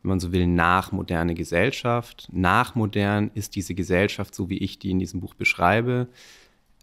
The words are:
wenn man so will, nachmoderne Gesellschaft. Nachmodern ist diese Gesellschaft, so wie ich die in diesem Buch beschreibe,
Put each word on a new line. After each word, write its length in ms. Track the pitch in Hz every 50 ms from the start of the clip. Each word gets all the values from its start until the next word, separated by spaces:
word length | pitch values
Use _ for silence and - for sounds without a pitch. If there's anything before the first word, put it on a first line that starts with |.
| -
wenn 60 | 95
man 100 | 95 90
so 120 | 87 87
will, 140 | 90 92 90
nachmoderne 880 | 87 87 85 82 85 90 95 92 - - 92 90 - 92 82 85 85 85
Gesellschaft. 920 | - 80 - 82 87 98 135 135 - - 123 120 120 113 - - - - -
Nachmodern 1000 | 90 90 92 90 95 113 123 - - 120 110 101 98 104 101 101 104 104 104 - -
ist 220 | 110 104 - -
diese 180 | 101 87 - 90
Gesellschaft, 640 | 92 87 82 90 87 101 104 - - 98 - -
so 120 | - 98
wie 120 | 90 95 -
ich 180 | 98 95 -
die 140 | _ - 98
in 80 | 92 92
diesem 220 | 92 90 - 92
Buch 120 | - - -
beschreibe, 720 | - 92 - - - 90 87 101 113 117 123 123 123 123 123 _ - - - - - - _ _ _ _ _ _ _